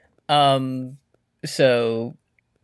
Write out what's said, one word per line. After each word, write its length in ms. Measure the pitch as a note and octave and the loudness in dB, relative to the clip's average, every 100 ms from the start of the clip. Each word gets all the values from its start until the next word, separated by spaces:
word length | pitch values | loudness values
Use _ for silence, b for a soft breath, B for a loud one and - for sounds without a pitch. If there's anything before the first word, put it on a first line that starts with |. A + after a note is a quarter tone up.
| B _ - | B _ -2
Um, 680 | D3 C#3+ C3+ C3 C3 C3 C#3 _ _ _ _ D#3 | 2 2 2 -2 -8 -10 -16 _ _ _ _ -8
so, 720 | - C3+ A#2+ A#2 A2+ A#2+ - _ _ _ _ | 2 2 2 0 -4 -8 -12 _ _ _ _